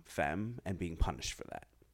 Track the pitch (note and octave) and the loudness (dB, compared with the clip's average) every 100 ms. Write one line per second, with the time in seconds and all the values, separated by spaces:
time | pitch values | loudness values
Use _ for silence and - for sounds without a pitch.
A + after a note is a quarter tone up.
0 | - - D2+ E2+ G#2+ A#2+ - F2 F2 E2 | -6 2 2 2 0 -2 -2 0 0 4
1 | - - - - - - - - - | 2 2 -2 -4 -6 -8 -10 -20 -20